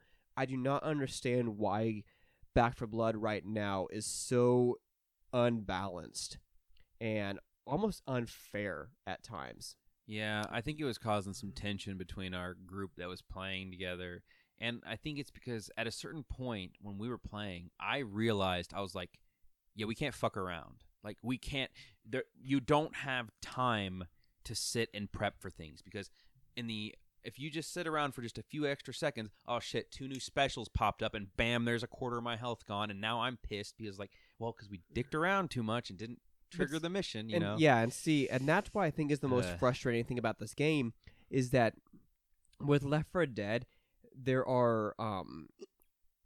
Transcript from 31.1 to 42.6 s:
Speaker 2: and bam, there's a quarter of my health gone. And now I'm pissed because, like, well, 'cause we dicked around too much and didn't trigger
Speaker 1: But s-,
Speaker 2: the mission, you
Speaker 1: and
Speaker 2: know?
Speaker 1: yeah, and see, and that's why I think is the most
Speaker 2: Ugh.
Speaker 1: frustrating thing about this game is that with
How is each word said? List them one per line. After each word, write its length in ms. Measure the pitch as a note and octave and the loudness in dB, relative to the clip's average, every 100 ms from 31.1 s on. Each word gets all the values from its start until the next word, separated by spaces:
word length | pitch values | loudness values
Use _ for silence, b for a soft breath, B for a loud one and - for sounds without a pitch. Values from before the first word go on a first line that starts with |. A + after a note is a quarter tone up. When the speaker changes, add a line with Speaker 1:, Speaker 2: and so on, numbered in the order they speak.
Speaker 2:
and 140 | A2 G2 - | -2 -4 2
bam, 280 | A#2 A#2+ A#2 | 4 4 4
there's 180 | A#2 | 2
a 40 | A#2+ | 0
quarter 300 | - B2+ A#2+ | -4 -2 -2
of 60 | |
my 120 | A#2+ A2+ | -2 -2
health 300 | B2 A#2 - | -2 -4 -4
gone. 240 | G2+ G#2+ | -2 -2
And 100 | G2 | -2
now 220 | A2 A#2 | 0 2
I'm 160 | A#2+ A#2+ | 0 -2
pissed 400 | - G2+ G#2 - | -6 -6 -6 -8
because, 220 | A2 F#2+ | -10 -8
like, 120 | G2+ b b b | -10 b b b
well, 140 | A#2 | -6
'cause 160 | - G2+ | -6 -10
we 100 | G2 - | -12 -6
dicked 220 | - - | -6 -2
around 380 | D#3 E3+ G3 F3 | 0 2 2 2
too 100 | B2+ | 0
much 300 | A2 A#2+ - | 0 -2 -4
and 80 | F2+ | -10
didn't 200 | A2+ B2 _ _ _ | -10 -12 _ _ _
trigger 200 | F3 C#3+ | -2 -2
Speaker 1:
But 40 | D#3 | 0
s-, 40 | |
Speaker 2:
the 80 | E3 | -2
mission, 400 | G3 - A2+ A2 | -2 -2 -4 -2
you 60 | G#2 | 0
Speaker 1:
and 80 | G2+ | 2
Speaker 2:
know? 100 | G#2+ | 6
Speaker 1:
yeah, 180 | D#3 A#2+ | 8 8
and 160 | A2+ | 4
see, 340 | - - D3+ B2+ | 0 2 4 4
and 220 | B2+ C#3 | 2 4
that's 240 | E3+ G3+ | 2 2
why 140 | G#3+ E3+ | 0 0
I 40 | |
think 200 | C#3+ D3 | 0 0
is 80 | D3 | 2
the 80 | C#3+ | 2
most 200 | B2 F#2 | 2 2
Speaker 2:
Ugh. 100 | F2 | 4
Speaker 1:
frustrating 440 | B2+ B2+ C3 A#2 | 2 4 2 0
thing 140 | A#2 A#2+ | 0 0
about 220 | A2+ G#2+ | 0 0
this 160 | A2 - | -4 2
game 380 | D3 D3+ A#2 - b b b | 4 4 2 -2 b b b
is 220 | C3+ B2+ | 0 4
that 240 | B2+ A2+ - - - - _ _ _ _ | 6 4 2 -10 -20 -20 _ _ _ _
with 240 | - | -4